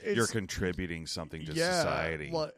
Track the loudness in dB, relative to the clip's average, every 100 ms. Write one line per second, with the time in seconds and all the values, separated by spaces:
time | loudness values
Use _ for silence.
0 | 0 4 4 2 -2 0 0 0 -2 -4
1 | -6 -6 -6 -6 -4 0 2 4 2 2
2 | 0 -2 -2 -2 -2